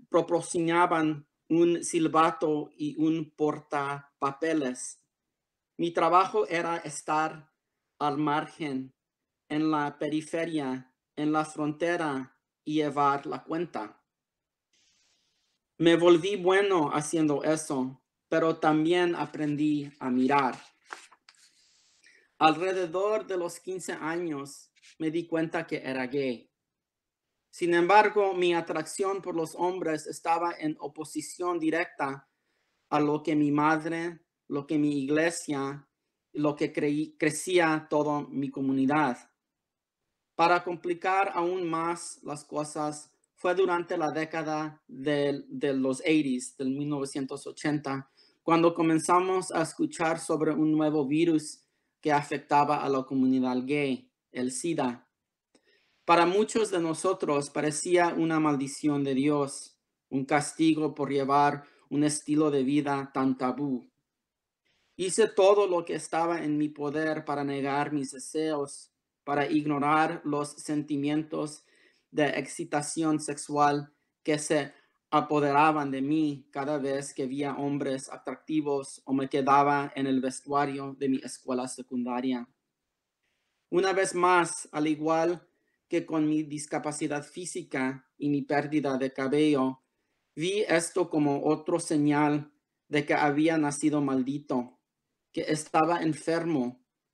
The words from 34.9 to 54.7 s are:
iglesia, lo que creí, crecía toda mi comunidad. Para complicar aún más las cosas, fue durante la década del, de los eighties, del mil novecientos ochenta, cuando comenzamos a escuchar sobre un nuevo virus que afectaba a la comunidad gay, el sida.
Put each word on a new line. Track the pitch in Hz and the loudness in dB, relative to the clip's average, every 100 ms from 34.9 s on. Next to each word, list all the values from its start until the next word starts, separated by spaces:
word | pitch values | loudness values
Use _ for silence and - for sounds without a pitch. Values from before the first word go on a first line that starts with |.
| 143 | 0
iglesia, | 135 151 160 147 - 139 139 147 - _ _ _ _ | 0 2 2 -2 -6 -4 -4 -8 -14 _ _ _ _
lo | 147 147 147 | -2 -2 0
que | 147 | -2
creí, | 160 147 147 156 - | 0 0 0 -4 -2
crecía | 151 147 - 175 160 156 151 | -2 -2 0 4 4 2 0
toda | 151 147 147 - | 0 0 -2 -4
mi | 135 135 | -6 -6
comunidad. | 143 135 135 131 147 139 120 - _ _ _ _ _ _ _ _ _ _ | -4 -2 2 2 2 0 -2 -10 _ _ _ _ _ _ _ _ _ _
Para | - 165 175 | 2 4 4
complicar | 180 175 175 170 190 190 196 | 0 -6 -6 -4 0 0 0
aún | 175 170 185 170 | 0 -2 -2 -2
más | 165 165 170 - - | -2 -2 -4 -10 -14
las | - 143 | -12 -12
cosas, | - 147 151 160 151 151 - _ _ | -8 -6 -6 -4 -6 -6 -16 _ _
fue | _ 180 | _ 0
durante | 180 185 175 170 175 | 2 2 2 -2 -2
la | 151 | -2
década | 156 156 165 156 151 156 151 - | -2 -4 -4 -4 -4 -6 -10 -18
del, | 127 143 147 143 139 - | -6 -2 0 0 -2 -8
de | 139 143 | -4 -2
los | 135 131 131 | 0 0 0
eighties, | 165 156 139 127 - - | 2 2 2 -4 -6 -8
del | 131 | -6
mil | 135 147 | -4 -4
novecientos | 143 143 147 135 143 - | -4 -4 -6 -6 -8 -12
ochenta, | - 156 147 143 135 - _ _ _ | -6 -2 -2 -4 -8 -10 _ _ _
cuando | - 165 170 | 2 4 4
comenzamos | 165 160 156 165 175 185 185 175 | 4 2 2 4 2 2 -2 -2
a | 165 | -2
escuchar | 156 - 156 - 165 160 | -2 -4 -4 -2 -2 -2
sobre | - 151 156 | -2 0 0
un | 151 156 | 2 2
nuevo | 156 151 156 131 | 2 2 0 0
virus | 151 170 156 151 - _ _ _ _ | 2 2 2 -2 -16 _ _ _ _
que | 151 | 0
afectaba | 147 143 123 - 147 143 147 | 0 0 -6 2 2 4 0
a | 139 | 0
la | 135 | -2
comunidad | 131 135 131 131 127 127 | 0 2 2 2 0 -2
gay, | 127 147 139 123 - _ _ | -2 -2 -2 -4 -8 _ _
el | 127 123 | -6 -6
sida. | - 170 | -4 -4